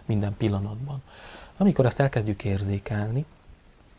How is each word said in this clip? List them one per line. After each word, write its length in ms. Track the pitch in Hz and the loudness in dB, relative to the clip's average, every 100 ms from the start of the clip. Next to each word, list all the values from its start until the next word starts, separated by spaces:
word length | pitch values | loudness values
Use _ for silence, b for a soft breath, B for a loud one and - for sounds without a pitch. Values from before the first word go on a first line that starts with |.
minden 320 | - 107 101 107 | -2 0 0 0
pillanatban. 640 | 110 98 101 107 139 139 - B B B B - | 0 0 -2 -6 -8 -10 -12 B B B B 2
Amikor 300 | 196 - 120 | 2 6 4
ezt 140 | - | 4
elkezdjük 440 | 139 120 107 104 | 2 2 -2 -2
érzékelni, 800 | 104 98 101 98 - 104 104 123 156 - - - - - - | 0 0 0 -2 -2 -4 -2 -2 -4 -10 -20 -20 -20 -20 -20